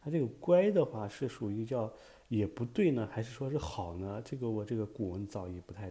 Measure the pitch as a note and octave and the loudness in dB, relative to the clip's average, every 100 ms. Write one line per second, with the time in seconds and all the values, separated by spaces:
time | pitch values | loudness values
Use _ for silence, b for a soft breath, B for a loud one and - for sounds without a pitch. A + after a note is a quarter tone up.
0 | D3 D#3+ A#2+ - - F3 G3+ G3 C#3+ A2+ | -2 0 0 -2 6 6 8 6 4 0
1 | G2+ - C3 - G#2+ G#2 A2+ B2+ A2 - | -6 -4 -4 -2 -2 -2 0 0 -2 -4
2 | B B B A2 G2+ - A#2+ A3 F3+ B2+ | B B B 2 2 0 -4 4 4 4
3 | G#2+ A2+ A2+ - C3+ D3+ - - F2 F2 | 0 -4 -6 -4 -4 -2 -4 -6 -6 -4
4 | G2 G#2 - C3+ A#2+ G#2+ G#2 A#2 G#2 - | -4 -6 -6 -4 -2 -2 0 -2 -2 -2
5 | G2 F#2 G2+ G2+ F#2 F2+ - G2 G2 | -4 -2 -4 -6 -6 -8 -10 -10 -10